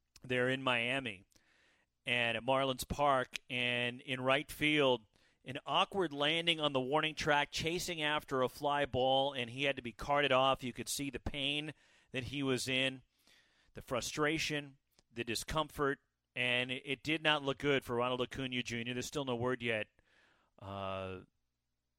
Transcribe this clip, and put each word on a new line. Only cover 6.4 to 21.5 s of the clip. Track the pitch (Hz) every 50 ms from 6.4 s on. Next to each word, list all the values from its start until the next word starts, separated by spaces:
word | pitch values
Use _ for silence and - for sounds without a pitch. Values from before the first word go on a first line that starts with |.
| 170 170 165 160
on | 151 147
the | 139 131
warning | 127 127 147 151 156 156 147
track, | - - 156 147 143 143 -
chasing | - - 151 160 170 180 - 180 175 160
after | 151 147 151 151 - - 139 131
a | 127 120
fly | - - 147 143 143 143 143
ball, | 127 131 127 131 131 135 135 139 143
and | 135 131 120 113
he | 120 135
had | 143 139 131
to | 127
be | 120 120
carted | - - - 143 143 143 143 131
off. | 131 127 131 135 135 - 135
You | 120
could | 117 - 113 -
see | - - 143 139
the | 123 117
pain | - - - 143 135 143 143 147 151 156 - - _ _ _ _ _ _
that | - 131 120
he | 104 131 143
was | 139 131 127 117 -
in, | 127 131 131 135 131 131 127 - _ _ _ _ _ _ _ _ _ _ _ _ _ _
the | 104
frustration, | - - 135 113 - - - 151 151 147 160 151 - - 151 143 147 139 135 _ _ _ _ _ _ _ 120
the | 120
discomfort, | 117 117 107 - - - - 156 156 143 - - 147 135 139 - _ _ _ _ _ _ _
and | 127 123 123 123 123 123 131
it, | 127 131 -
it | 143 135 - -
did | 147 156 160
not | 156 156 151 147 139
look | 139 135 -
good | 139 147 139 127 -
for | - 123
Ronald | 117 120 127 127 123
Acuna | 123 - - 135 135 127 127 123
Junior | 117 113 117 117 113 123
There's | 127 123 123
still | - - 151 139
no | 131 123
word | 117 120 123 127 117
yet, | 120 120 113 107 104 - _ _ _ _ _ _ _ _ _ _ _ _ _ -
uh, | 98 98 98 98 98 95 95 95 95 95 95 92 92 - _ _ _ _